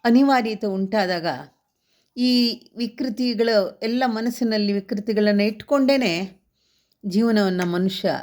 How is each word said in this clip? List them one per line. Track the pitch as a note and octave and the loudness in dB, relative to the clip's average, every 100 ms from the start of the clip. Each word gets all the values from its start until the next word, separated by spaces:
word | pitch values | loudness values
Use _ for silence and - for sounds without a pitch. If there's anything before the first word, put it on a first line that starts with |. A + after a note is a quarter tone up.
ಅನಿವಾರ್ಯತೆ | A#3 A#3+ C#4 C4 A3 G#3+ G#3 | 4 4 6 4 0 -4 -4
ಉಂಟಾದಾಗ | F#3+ F#3+ G#3+ F#3 F3 E3 C3 C#3+ _ _ _ _ _ _ B3 | -2 -2 0 0 -2 -4 -6 -12 _ _ _ _ _ _ -2
ಈ | B3 B3 A#3+ A3+ - - | 2 2 2 -2 -16 -8
ವಿಕೃತಿಗಳು, | A#3 - C4 B3+ B3 A3 A#3 A3 F#3+ - | -8 -6 -6 -2 -4 0 2 2 0 -6
ಎಲ್ಲ | A3 A#3+ C4 | -4 -2 -2
ಮನಸ್ಸಿನಲ್ಲಿ | A3 A#3 A#3 A3+ G#3+ G3+ | -2 -4 -2 -2 0 0
ವಿಕೃತಿಗಳನ್ನು | G3+ G3 G3+ G#3 G#3+ G#3 G#3 | -2 -4 -8 -2 0 2 2
ಇಟ್ಕೊಂಡೇ | G#3 G#3+ - C#4+ C4 C#4 A3+ E3+ F#3+ - _ _ _ _ _ _ G3+ | 0 -2 -2 0 2 2 0 -2 -6 -12 _ _ _ _ _ _ -2
ಜೀವನವನ್ನು | F#3+ A#3 G#3+ G3 F3+ F3 | 0 2 2 2 0 -2
ಮನುಷ್ಯ | F3 F#3+ F#3+ F#3+ C3+ | 0 -2 -2 -4 -4